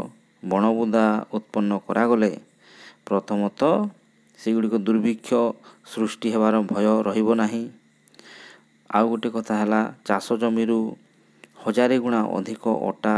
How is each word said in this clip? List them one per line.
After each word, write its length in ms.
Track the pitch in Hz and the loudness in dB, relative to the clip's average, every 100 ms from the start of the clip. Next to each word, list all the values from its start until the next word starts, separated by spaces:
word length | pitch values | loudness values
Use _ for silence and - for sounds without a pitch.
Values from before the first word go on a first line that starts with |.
| - - _ _ | -4 -14 _ _
ବଣବୁଦା 640 | 92 95 110 113 113 110 110 107 - | -2 2 2 2 2 2 4 2 -2
ଉତ୍ପନ୍ନ 380 | 110 - 107 101 98 - | -8 -6 -2 0 -2 -2
କରାଗଲେ 440 | 110 117 117 104 80 - _ - - - _ - | 0 2 2 2 -2 -14 _ -20 -20 -20 _ -4
ପ୍ରଥମତଃ 680 | 98 - 104 101 - 143 196 208 - _ _ _ - | -2 -2 -2 -2 0 0 2 -2 -8 _ _ _ -8
ସେଗୁଡ଼ିକ 360 | 110 113 110 110 | -2 0 0 0
ଦୁର୍ଭିକ୍ଷ 560 | 98 113 113 110 - 120 117 - - - - | 2 2 0 -4 -2 0 0 -4 -18 -20 -14
ସୃଷ୍ଟି 420 | - 110 - 113 | -4 -4 -4 -4
ହେବାର 240 | 113 107 110 | 2 2 2
ଭୟ 260 | 98 101 107 110 | 0 0 2 2
ରହିବ 260 | 104 107 110 | 0 0 2
ନାହିଁ। 300 | 113 107 117 120 - _ _ - _ - - - - _ _ - | 2 0 -4 -8 -14 _ _ -20 _ -20 -20 -20 -20 _ _ -4
ଆଉ 160 | 104 113 | 0 2
ଗୋଟେ 200 | 113 117 | 0 -4
କଥା 240 | 113 110 107 | -4 -4 -2
ହେଲା, 220 | 107 107 113 - - | 2 2 0 -6 -2
ଚାଷ 220 | 98 - | -2 0
ଜମିରୁ 460 | 113 117 113 113 113 110 - _ _ _ _ - - | -2 0 0 0 0 -2 -8 _ _ _ _ -20 -8
ହଜାରେ 340 | - 110 123 131 | -4 2 2 2
ଗୁଣା 220 | 123 117 104 90 | 2 0 0 -2
ଅଧିକ 260 | 104 113 113 110 101 | -6 -6 -2 -2 -2
ଅଟା, 240 | - 107 | -2 0